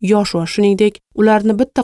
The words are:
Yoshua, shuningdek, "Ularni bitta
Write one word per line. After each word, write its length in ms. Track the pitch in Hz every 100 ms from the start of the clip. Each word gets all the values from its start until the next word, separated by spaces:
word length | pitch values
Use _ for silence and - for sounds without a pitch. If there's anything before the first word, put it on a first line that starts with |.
Yoshua, 460 | 190 208 196 170 165
shuningdek, 480 | - 202 190 214 - _
"Ularni 400 | - 214 214 214 208
bitta 240 | 262 -